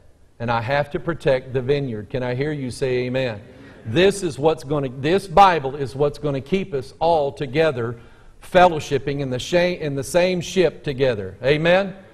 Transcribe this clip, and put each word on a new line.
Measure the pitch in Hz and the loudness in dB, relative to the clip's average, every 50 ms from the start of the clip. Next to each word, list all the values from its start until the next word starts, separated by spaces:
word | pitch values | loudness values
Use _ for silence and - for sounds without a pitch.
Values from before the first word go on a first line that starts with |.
| _ - _ _ - _ _ - | _ -20 _ _ -20 _ _ -8
and | 117 120 | -4 -2
I | 117 117 | -2 -2
have | 113 127 139 143 143 - | -2 0 -2 -2 -2 -2
to | - 175 | -6 -6
protect | - 170 151 - - 147 131 131 127 127 | -6 -6 -6 -2 0 2 2 0 0 -4
the | 120 135 | -6 -4
vineyard. | 120 127 143 143 139 127 113 107 101 - | 0 0 -2 -2 -2 -4 -6 -8 -10 -8
Can | - 127 | -6 -6
I | 127 123 123 | -4 -4 -4
hear | 127 143 156 | -4 -4 -4
you | 151 143 131 123 | -4 -6 -8 -8
say | 117 - 139 127 127 123 123 | -6 -4 -2 -2 0 -2 -2
amen? | 127 127 131 131 120 107 101 - - - - - - - - - | -2 -2 -2 -2 -2 -6 -8 -14 -18 -20 -20 -20 -20 -20 -16 -10
This | 110 110 165 185 202 185 180 | -2 2 4 4 4 2 0
is | 185 160 120 127 | -6 -6 -4 0
what's | 143 156 160 156 - | 0 0 0 0 -4
gonna, | 135 151 147 135 131 | -4 -2 -2 -2 -4
this | 123 139 127 156 185 196 196 | -6 -4 0 0 0 0 0
Bible | 196 151 202 196 185 170 160 135 135 135 | 2 6 8 8 8 6 2 -2 -4 -4
is | 151 139 120 - | -4 -6 -6 -2
what's | 131 147 147 143 - | 0 0 0 0 -2
gonna | 147 143 139 135 | -4 -4 -2 -4
keep | - - 190 196 190 - 147 | -2 -2 -2 -2 -2 -2 -6
us | 131 107 - - - | -6 -6 -8 -6 -2
all | 160 170 170 151 143 139 | 0 2 2 2 2 -2
together, | 135 - 151 127 127 156 160 156 131 120 113 120 117 120 - - - - - - - - | -4 -6 -8 -2 0 2 2 2 2 -2 -4 -6 -6 -10 -14 -20 -20 -20 -20 -20 -20 -20
fellowshipping | - - - 180 180 180 160 147 - - 143 131 - 147 139 143 | -12 2 6 6 6 6 4 0 -4 -2 -2 -2 -2 -2 -4 -4
in | 139 131 | -4 -4
the | 123 123 | -4 -6
sha-, | - - 175 175 175 180 180 180 | -4 0 2 2 2 2 -2 -4
in | 156 147 139 | -6 -6 -4
the | 139 127 | -6 -6
same | - - 175 180 185 185 175 | 0 2 2 2 2 0 -2
ship | - - - 190 170 147 - - | -4 -2 2 2 2 2 2 -2
together. | - 151 135 123 135 127 113 101 95 90 87 - | -8 -6 0 2 2 2 2 0 -4 -10 -10 -2
Amen? | 123 135 151 151 160 170 180 190 202 185 185 - - - | 0 2 2 2 4 4 4 4 2 -2 -8 -14 -18 -20